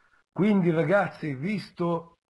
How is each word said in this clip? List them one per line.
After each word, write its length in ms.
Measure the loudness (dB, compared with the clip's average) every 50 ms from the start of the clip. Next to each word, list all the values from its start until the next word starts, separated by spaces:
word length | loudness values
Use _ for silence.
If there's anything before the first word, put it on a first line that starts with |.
| _ _ _ _ _ _
Quindi, 400 | -2 0 2 4 4 4 4 2
ragazzi, 640 | 2 2 2 2 2 2 0 -2 -6 -8 -8 -8 -6
visto 840 | -6 -6 -4 -4 -6 -8 -10 _ -4 -4 -2 -2 -4 -6 -12 _ _ _